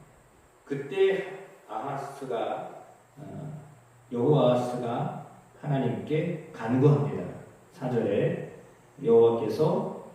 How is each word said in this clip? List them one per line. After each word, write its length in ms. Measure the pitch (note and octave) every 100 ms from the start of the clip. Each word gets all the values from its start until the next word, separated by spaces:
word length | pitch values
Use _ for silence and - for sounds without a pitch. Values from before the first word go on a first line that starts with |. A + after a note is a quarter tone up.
| - _ _ _ _ _
그때 840 | - C#3 - F#3+ F#3+ - - - - - -
아하스가, 1160 | A2+ C3+ - - - B2+ A#2 A2+ - - - - - _ -
어, 440 | - - - - - - - - -
여호아하스가 1120 | A#2+ B2+ D3 B2 B2 - B2 A#2+ B2+ D3 - - - - -
하나님께 920 | D3 C#3 A#2+ - - D3+ F3 - -
간구합니다. 720 | - A#2 C3 C#3+ - - F#2+ F2+ - - - -
사 160 | - B2+
절에 720 | A#2+ G#2 G2+ D#3 - - - - - - -
여호와께서 1080 | A2+ A#2 A#2 A2+ A2 G#2+ E3 - - - -